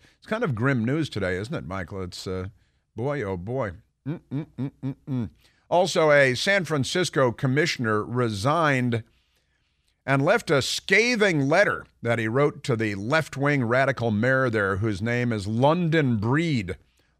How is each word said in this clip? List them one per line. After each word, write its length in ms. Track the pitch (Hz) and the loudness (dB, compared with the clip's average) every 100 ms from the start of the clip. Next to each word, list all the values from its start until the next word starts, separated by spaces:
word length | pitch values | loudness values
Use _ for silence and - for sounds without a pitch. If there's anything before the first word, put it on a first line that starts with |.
| _ _ | _ _
It's 80 | - | -8
kind 180 | 220 | -4
of 100 | 226 | -4
grim 300 | 110 127 135 | -2 0 0
news 240 | 110 151 156 | 0 -2 -4
today, 280 | 107 92 92 | -4 -4 -4
isn't 180 | 110 | -6
it, 120 | 151 67 | -8 -8
Michael? 360 | 95 85 98 | -8 -8 -10
It's, 240 | 90 - - | -10 -10 -8
uh, 220 | 92 92 - _ _ _ | -8 -8 -12 _ _ _
boy, 280 | - 123 147 | -8 -6 -4
oh 160 | 101 95 | -4 -6
boy. 340 | 92 135 113 82 _ _ - | -6 -4 -6 -8 _ _ -10
Mm-mm-mm-mm-mm. 1200 | 165 - 135 160 - 139 - 131 143 - 131 107 - _ _ - | -10 -8 -10 -8 -8 -10 -8 -8 -8 -6 -6 -6 -10 _ _ -2
Also, 400 | 170 180 185 156 | 0 2 2 4
a 240 | 147 135 | 6 6
San 320 | 123 - 202 160 | 2 0 0 0
Francisco 640 | 156 123 185 180 156 131 | -2 -2 -2 0 2 2
commissioner 720 | 104 135 135 143 - 117 107 | 2 0 0 0 0 0 0
resigned 960 | 98 120 120 104 113 160 156 135 123 117 - _ _ _ _ _ _ _ _ _ | -2 -2 -2 0 0 2 2 2 0 -2 -6 _ _ _ _ _ _ _ _ _
and 180 | - 139 | -2 2
left 280 | 143 220 - | 4 2 2
a 100 | 147 | 2
scathing 880 | 120 - - 196 233 247 202 160 135 | 2 -4 2 2 4 2 2 2 2
letter 380 | 165 196 85 - _ | 4 2 0 -8 _
that 160 | 117 117 | -2 0
he 100 | 110 | 0
wrote 340 | 120 147 147 | 2 0 0
to 120 | - 117 | -4 -2
the 180 | 110 101 | -2 -4
left-wing 680 | 104 160 156 - 143 143 | -2 -2 -2 -2 0 2
radical 460 | 113 123 135 131 117 | 2 2 2 0 0
mayor 400 | 104 120 131 131 | 0 2 2 2
there, 280 | 110 98 95 | 2 0 0
whose 220 | 113 98 | -2 -2
name 320 | 113 120 120 | -2 -2 -2
is 140 | 110 98 | -2 -2
London 720 | 110 135 165 170 160 139 117 | 2 2 2 2 2 2 2
Breed. 580 | 107 143 170 135 90 - _ _ _ _ | 0 0 0 -2 -4 -8 _ _ _ _